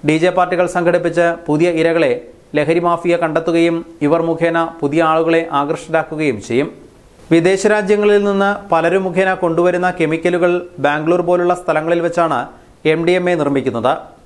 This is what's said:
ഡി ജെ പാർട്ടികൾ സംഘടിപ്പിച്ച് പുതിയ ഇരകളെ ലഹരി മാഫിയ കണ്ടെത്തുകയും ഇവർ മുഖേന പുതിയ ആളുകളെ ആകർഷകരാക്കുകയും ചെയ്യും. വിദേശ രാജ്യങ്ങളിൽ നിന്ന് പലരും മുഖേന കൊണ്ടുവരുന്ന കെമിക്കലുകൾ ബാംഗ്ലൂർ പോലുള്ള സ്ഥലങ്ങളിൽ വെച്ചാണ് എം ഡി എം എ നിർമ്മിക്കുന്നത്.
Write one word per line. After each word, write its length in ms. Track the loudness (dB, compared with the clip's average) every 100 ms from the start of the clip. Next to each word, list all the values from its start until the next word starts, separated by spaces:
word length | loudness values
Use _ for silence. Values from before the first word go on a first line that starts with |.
| 0
ഡി 100 | 2
ജെ 80 | 2 0
പാർട്ടികൾ 300 | 0 0 0
സംഘടിപ്പിച്ച് 520 | 0 0 0 0 0 0 -2 -2
പുതിയ 220 | 0 2 2
ഇരകളെ 300 | 0 2 0 -2 -6 -20 -4 -2
ലഹരി 260 | 0 0 0
മാഫിയ 280 | -2 0 0
കണ്ടെത്തുകയും 540 | 0 -2 0 0 0 -2 -8 -4 0
ഇവർ 160 | 0 0
മുഖേന 300 | 0 0 0 -4 -4
പുതിയ 220 | -2 0 2
ആളുകളെ 320 | 2 2 0 0 -2
ആകർഷകരാക്കുകയും 800 | -2 -6 -2 -2 -2 -2 -2 -4 -2
ചെയ്യും. 220 | -2 -2 -8 -20 -20 -20 -20 0
വിദേശ 280 | 2 2 2 2
രാജ്യങ്ങളിൽ 460 | 0 0 2 4 2 2
നിന്ന് 220 | 0 0 -2 -2
പലരും 320 | 0 2 0 0
മുഖേന 240 | 0 0 0
കൊണ്ടുവരുന്ന 480 | -2 2 0 2 -2 -2
കെമിക്കലുകൾ 520 | -2 0 0 0 0 0 -6 -2 -2
ബാംഗ്ലൂർ 360 | 0 0 0 2
പോലുള്ള 280 | 0 2 0
സ്ഥലങ്ങളിൽ 400 | 0 -2 0 0 0
വെച്ചാണ് 340 | 0 0 -2 -6 -14 -20 -4 -2
എം 60 | 0 2
ഡി 60 | 2
എം 80 | 0
എ 40 | 0
നിർമ്മിക്കുന്നത്. 520 | 0 0 -2 -2 -2 -2 -8 -20